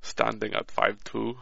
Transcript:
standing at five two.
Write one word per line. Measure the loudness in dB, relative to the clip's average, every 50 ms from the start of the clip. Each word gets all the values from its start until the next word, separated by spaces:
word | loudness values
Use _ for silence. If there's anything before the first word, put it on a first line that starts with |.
standing | -8 -8 2 2 2 2 2 -2 -4 -2 -2
at | -2 -4 -2
five | -2 2 2 2 2 0 -8
two. | -8 -4 -4 -2 -2 -4 -6